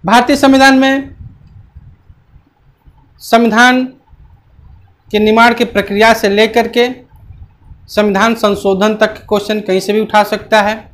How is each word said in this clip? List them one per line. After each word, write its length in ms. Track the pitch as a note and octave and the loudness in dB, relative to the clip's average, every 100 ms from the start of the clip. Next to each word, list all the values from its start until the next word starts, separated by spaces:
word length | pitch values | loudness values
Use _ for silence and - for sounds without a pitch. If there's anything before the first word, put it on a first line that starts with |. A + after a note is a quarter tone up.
| E3 | 2
भारतीय 300 | A#3 B3 C#4 | 0 2 2
संविधान 420 | C4+ C4+ C4+ C4 | 4 4 4 4
में 380 | C4 C#4 C#4 - - - - - - - - - _ - _ _ _ _ _ _ - _ _ _ | 2 -2 -6 -18 -20 -20 -20 -20 -20 -20 -20 -20 _ -20 _ _ _ _ _ _ -20 _ _ _
संविधान 640 | - A3+ A#3 G#3+ B3 B3+ B3+ - _ - - _ _ _ - - _ _ _ | 0 2 2 2 2 2 -4 -10 _ -20 -20 _ _ _ -20 -20 _ _ _
के 80 | G#3 | 0
निर्माण 340 | G#3+ A3 A#3 | 2 4 2
की 120 | A#3 A#3 | 2 -2
प्रक्रिया 480 | A3 F#3+ G3+ A3+ | -2 -4 0 2
से 160 | A3 G#3 | 2 0
लेकर 380 | G3+ A3 A3+ A3+ | 0 0 0 -2
के 220 | A#3+ A#3+ B3+ - _ - - - _ - - - | -2 -2 -4 -18 _ -20 -20 -20 _ -20 -20 -10
संविधान 480 | - G#3+ G3 A3+ A3+ | -2 -2 0 0 0
संशोधन 600 | G#3 G3+ G3 F#3+ G#3 G#3+ | -2 -2 -2 0 -2 0
तक 180 | G#3+ | -2
के 60 | - | -4
क्वेश्चन 400 | - G#3 G3+ G#3+ | -6 -6 -4 -8
कहीं 200 | G3 F#3 | -2 -4
से 140 | F#3 | -2
भी 60 | G#3+ | -4
उठा 240 | A3 G#3+ | 0 0
सकता 380 | G#3 G3+ - A3 | 0 -4 -2 0
है। 300 | G3+ A3+ - | 0 -6 -14